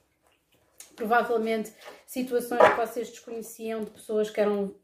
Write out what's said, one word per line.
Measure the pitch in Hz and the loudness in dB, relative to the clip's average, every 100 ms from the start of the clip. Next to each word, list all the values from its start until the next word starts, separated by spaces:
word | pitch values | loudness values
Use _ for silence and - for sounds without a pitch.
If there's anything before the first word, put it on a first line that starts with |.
| _ _ _ _ _ _ _ - - - | _ _ _ _ _ _ _ -20 -18 -8
Provavelmente | 214 233 226 233 220 226 214 - - - - | 2 2 2 0 0 -2 -4 -12 -20 -20 -10
situações | 262 247 240 - 240 247 | -6 -2 -2 0 6 6
que | - | 6
vocês | 226 254 220 | -2 -4 -8
desconheciam | - - 233 214 - 220 226 | -10 -12 -12 -12 -10 -6 -6
de | 208 | -6
pessoas | - - 214 214 | -10 -4 -2 0
que | 220 | 0
eram, | 208 202 196 - | 0 0 -2 -4